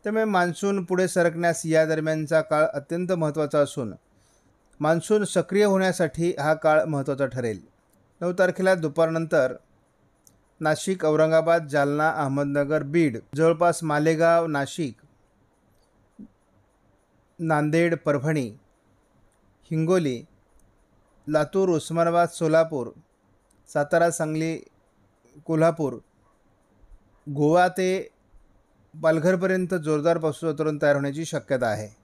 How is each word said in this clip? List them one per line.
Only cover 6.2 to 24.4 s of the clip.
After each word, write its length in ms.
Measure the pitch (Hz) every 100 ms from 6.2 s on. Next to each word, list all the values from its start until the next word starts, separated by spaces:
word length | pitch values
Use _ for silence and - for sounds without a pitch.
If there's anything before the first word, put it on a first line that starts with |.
| 170 180
हा 160 | 147
काळ 300 | 156 156 156
महत्त्वाचा 420 | 165 143 139 135 135
ठरेल. 340 | 120 117 101 - _ _ _ _ _
नऊ 120 | 170
तारखेला 420 | 185 185 - 185
दुपारनंतर 800 | 190 156 147 160 165 160 160 127 - _ _ _ _ _ _ _ _ _ _
नाशिक, 460 | 156 147 - 185 156
औरंगाबाद, 600 | 151 160 160 160 170 151
जालना, 440 | 143 143 147 156
अहमदनगर, 720 | 151 139 139 143 143 143 156
बीड, 360 | 143 165 156 113 _ 135
जवळपास 480 | 160 165 175 160
मालेगाव, 600 | 160 147 156 160 165 170 165
नाशिक, 480 | 147 139 - 147 - _ _ _ _ _ _ _ _ _ _ _ - - _ _ _ _ _ _ _ _ _ _ -
नांदेड, 580 | 165 151 151 160 170 165
परभणी, 520 | 151 143 143 156 117 107 _ _ _ _ _ _ _ _ _ _ _
हिंगोली, 540 | 160 160 185 147 120 - _ _ _ _ _ _ _ _ _ -
लातूर, 400 | 151 147 190 190
उस्मानाबाद, 600 | 160 - 165 170 170 170
सोलापूर, 640 | - 160 160 160 147 117 - _ _ _ _ _ _ _
सातारा, 380 | 147 147 170 170
सांगली, 500 | 160 156 156